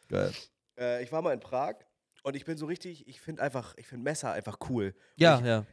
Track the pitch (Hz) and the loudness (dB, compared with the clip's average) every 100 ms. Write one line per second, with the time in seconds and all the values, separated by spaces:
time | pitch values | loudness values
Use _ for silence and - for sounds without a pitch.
0 | - 50 50 - - _ _ - 123 123 | -4 -2 -2 -4 -14 _ _ -6 -4 -4
1 | 123 156 170 120 - 127 156 220 - _ | -4 -2 0 -2 -2 -4 -4 -6 -16 _
2 | _ _ 139 139 147 160 151 175 180 156 | _ _ -8 -6 -6 -6 -6 -6 -8 -16
3 | 131 135 - 156 143 123 110 - - 123 | -18 -18 -10 -4 -2 -2 -6 -14 -14 -6
4 | 135 156 127 92 110 101 - 123 98 - | -4 -2 -2 -2 -4 -6 -2 0 0 -4
5 | - - 165 135 120 113 107 | -8 6 8 8 6 2 0